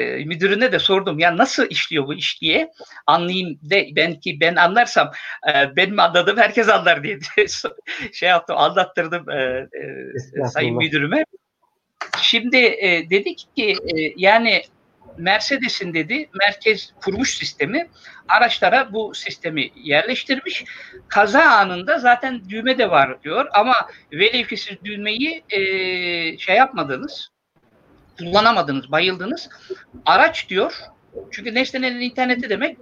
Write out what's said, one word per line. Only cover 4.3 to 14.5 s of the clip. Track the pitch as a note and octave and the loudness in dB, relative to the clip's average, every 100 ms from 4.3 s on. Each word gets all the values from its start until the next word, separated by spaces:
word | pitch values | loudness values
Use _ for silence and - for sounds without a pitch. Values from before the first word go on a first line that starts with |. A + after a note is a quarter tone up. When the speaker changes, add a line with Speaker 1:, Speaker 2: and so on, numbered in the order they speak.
| D3 | 0
Speaker 1:
ben | E3+ F3 | 2 4
anlarsam, | F3 G#3+ A#3 - C#3 - - - D3+ | 4 4 2 2 0 -2 -14 -6 0
e, | C#3+ C#3 C#3 | 2 2 2
benim | F#3 G3+ | 2 4
anladığım | E3+ F3 F3 G#3 | 4 4 2 4
herkes | G#3 A3 A3 | 4 4 4
anlar | G3 F3+ D#3 | 4 4 2
diye | D3 G3+ D#3+ - | 0 -8 -4 0
<laughs> | G#3 - A#3 - - - G#3+ | 0 0 -8 -10 -12 -10 -10
şey | - F3 | -2 2
yaptım, | F3 - D#3 | 2 0 0
anlattırdım, | D3+ F3+ F#3 - F3 F3 C#3+ | 2 2 0 -2 -4 -4 -6
e, | C#3+ | -4
e, | C3 B2+ C3+ C#3 C#3 C3+ B2+ B2+ | -2 -4 -8 -12 -12 -12 -12 -12
Speaker 2:
Estağfurullah. | C3 C#3 B2+ | -10 -6 -4
Speaker 1:
sayın | C#3+ B2 A#2+ | -2 -2 0
müdürüme. | D#3+ D3+ D3 C4+ D#4 - _ _ _ _ _ - - - | 0 0 0 -2 -2 -8 _ _ _ _ _ -16 -10 -2
Şimdi, | - A3+ A#3+ B3+ | 0 0 2 2
e, | A#3 D#3 F#3+ E3+ E3 | 2 2 0 0 0
dedik | G3 C4+ F4 - - | -2 -2 -8 -10 -4
ki, | G#3+ | -2
e, | - - D#3+ D#3 D#3+ | -2 -4 -4 -4 2
yani | F#3 A3+ A#3 | 4 4 4